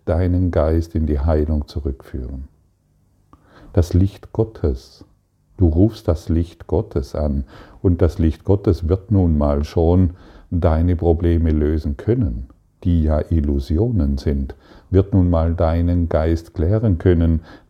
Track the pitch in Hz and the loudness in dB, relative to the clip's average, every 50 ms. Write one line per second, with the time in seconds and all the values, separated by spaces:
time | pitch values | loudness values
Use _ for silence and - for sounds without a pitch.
0 | _ - 85 82 92 87 90 90 92 87 82 82 78 80 80 82 80 - - 82 | _ -2 -2 0 0 0 0 0 0 0 0 0 0 2 0 0 -2 -2 -4 -4
1 | 78 76 76 69 71 82 80 78 76 76 78 73 71 - - 78 71 71 65 - | -2 0 -2 0 0 0 0 0 0 0 -2 -2 -4 -6 -10 -8 -6 -6 -8 -8
2 | - - - 69 64 62 67 67 69 - _ _ _ _ _ _ _ _ _ _ | -14 -12 -12 -10 -10 -10 -12 -12 -14 -16 _ _ _ _ _ _ _ _ _ _
3 | _ _ _ _ _ _ - _ _ _ _ - - - - 95 85 - - 90 | _ _ _ _ _ _ -20 _ _ _ _ -20 -20 -2 0 0 0 2 2 2
4 | 95 98 - - - - - - 113 110 - - - 76 64 - - - - - | 2 0 -2 -10 -18 -8 -4 -4 -4 -4 -4 -4 -4 -4 -4 -4 -10 -20 -20 -20
5 | - _ _ _ _ _ _ _ _ _ _ - 92 82 76 87 101 113 110 - | -20 _ _ _ _ _ _ _ _ _ _ 0 2 2 4 4 2 2 0 -2
6 | - - 82 - - - 80 82 82 - - _ - - 80 - - - - 71 | -4 -4 -4 -2 -4 -2 -2 -2 -2 -4 -10 _ -8 -4 -4 -4 -4 -2 -6 -6
7 | 69 - - 78 76 73 69 69 65 - - - - - - - - 95 87 82 | -6 -4 -6 -4 -2 -2 -2 -4 -6 -8 -16 -20 -20 -20 -14 -4 -2 0 2 2
8 | 92 82 - - 82 80 73 - - - 98 101 - 110 85 - 82 78 95 95 | 0 0 2 0 0 0 0 -2 -2 -2 -2 0 2 0 -2 0 0 -2 -2 -2
9 | - - 104 98 90 82 78 73 73 73 71 71 73 - - 87 82 82 87 92 | -2 -2 0 2 2 2 2 2 0 0 0 -2 -4 -2 -2 0 2 4 4 4
10 | 92 82 - - - - - - - _ 90 82 85 87 80 80 85 90 90 82 | 2 0 -2 -8 -18 -20 -20 -20 -10 _ -4 0 2 2 2 2 2 0 0 2
11 | 85 85 80 80 85 85 85 82 80 80 78 76 76 76 80 78 - 76 71 - | 2 2 2 2 2 0 2 2 2 2 2 2 0 0 -2 -2 -4 -6 -8 -4
12 | - 104 117 131 107 76 58 57 65 - - _ _ _ _ _ - 92 87 82 | -2 -2 0 0 -2 -2 -4 -8 -10 -14 -18 _ _ _ _ _ -2 0 0 2
13 | 78 78 76 76 - - 80 82 71 73 69 69 67 - 80 82 110 127 117 92 | 2 2 0 0 0 0 -2 0 0 0 -2 -2 -2 -2 -2 0 0 0 0 0
14 | 71 69 69 67 - 78 71 69 67 67 - - _ - - - _ _ - 92 | 0 0 -2 -2 -4 -4 -4 -4 -6 -8 -10 -18 _ -20 -20 -20 _ _ 2 2
15 | 95 - - 95 92 87 85 82 80 85 85 87 85 80 80 85 85 87 87 90 | 2 4 2 2 2 2 2 2 0 0 0 0 0 0 0 0 0 0 0 0
16 | 85 82 - 78 80 82 82 80 - - - - 78 87 104 110 117 110 90 80 | 0 0 0 0 0 0 -2 -2 -4 -8 -6 -4 -2 0 0 0 0 0 0 2
17 | - 92 90 82 82 82 82 80 - - - - _ | 2 2 4 4 2 2 0 0 -4 -10 -20 -20 _